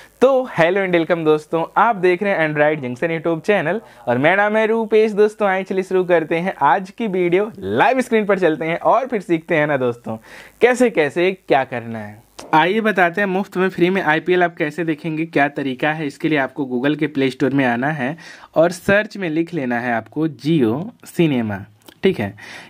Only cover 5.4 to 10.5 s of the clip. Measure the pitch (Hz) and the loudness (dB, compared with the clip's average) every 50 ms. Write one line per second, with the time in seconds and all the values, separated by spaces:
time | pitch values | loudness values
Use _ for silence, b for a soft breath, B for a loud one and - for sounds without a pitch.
5.4 | 214 196 190 190 190 - 202 190 185 - 190 185 185 170 175 165 160 156 175 165 | -2 0 0 -2 -4 -4 -4 -4 -4 -2 -2 -2 2 2 2 2 2 0 -2 -2
6.4 | 175 190 - - 139 147 170 202 190 190 - - 240 214 180 185 175 170 170 185 | -2 -4 -2 0 2 2 2 2 0 -6 -8 -8 -6 -4 -2 0 0 2 2 0
7.4 | 208 226 170 98 185 95 104 123 170 220 262 262 247 - 233 220 208 190 196 185 | 0 -2 -6 -10 -6 -4 0 2 2 2 2 0 0 0 0 0 2 0 0 2
8.4 | 185 160 156 135 160 160 170 - - 160 190 226 269 262 254 208 175 - 170 165 | 2 0 0 0 -4 -4 -6 -2 0 2 2 2 0 -2 -4 -6 -2 -2 -2 -2
9.4 | - - 180 151 147 151 147 135 127 123 117 120 - - 110 113 B B B B | 0 -2 0 0 2 0 0 0 0 -2 -2 -4 -8 -10 -10 -10 B B B B
10.4 | B B | B B